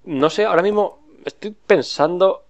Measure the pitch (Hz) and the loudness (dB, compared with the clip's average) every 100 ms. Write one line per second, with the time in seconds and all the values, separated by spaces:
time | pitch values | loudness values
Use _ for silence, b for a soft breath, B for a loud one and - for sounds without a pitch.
0 | - 139 151 - 208 170 196 208 196 - | -8 -2 -2 0 0 2 0 0 -2 -6
1 | _ - - - 208 214 - 170 123 - | _ -16 -16 -12 -14 -8 2 2 2 -2
2 | 151 180 190 - | -2 2 0 0